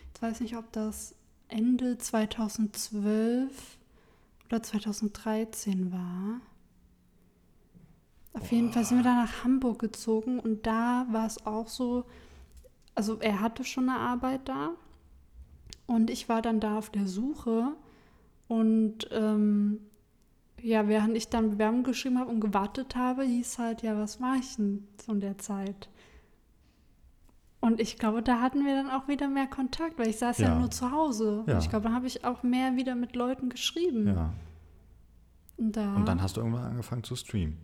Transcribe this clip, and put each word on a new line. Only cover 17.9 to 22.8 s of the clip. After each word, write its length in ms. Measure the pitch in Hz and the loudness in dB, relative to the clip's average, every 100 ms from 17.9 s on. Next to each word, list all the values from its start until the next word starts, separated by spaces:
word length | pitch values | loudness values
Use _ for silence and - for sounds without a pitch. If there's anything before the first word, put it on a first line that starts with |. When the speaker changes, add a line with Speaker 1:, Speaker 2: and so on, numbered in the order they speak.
| - - - - _ - | -20 -20 -20 -20 _ -2
Speaker 1:
und, 600 | 226 220 220 220 220 - | 2 4 6 2 0 -4
ähm, 680 | 226 214 214 208 208 208 214 208 - _ _ _ _ _ - | 0 2 4 4 4 2 0 -8 -20 _ _ _ _ _ -8
ja, 280 | 240 220 208 | 0 2 4
während 280 | 214 214 226 | 4 4 2
ich 120 | 220 | 0
dann 220 | 233 220 | 2 2
Bewerbung 340 | 208 214 240 | 2 2 2
geschrieben 340 | 254 247 269 247 | 2 0 0 0
hab 100 | 247 | 2
und 120 | 226 | 0
gewartet 560 | 214 202 202 - | 2 2 0 -4